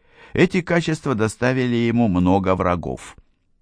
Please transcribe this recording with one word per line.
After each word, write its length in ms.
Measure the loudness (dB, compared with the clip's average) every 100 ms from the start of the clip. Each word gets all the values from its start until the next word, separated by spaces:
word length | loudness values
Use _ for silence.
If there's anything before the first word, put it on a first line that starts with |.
| _ -20 -6
Эти 280 | 0 2 2
качества 540 | -2 -2 -2 -4 -2
доставили 640 | -2 -2 0 -2 0 0 0
ему 320 | 0 2 2
много 460 | 2 2 2 2
врагов. 640 | 0 0 -2 -4 -10 -12 -20 -20 _ _ _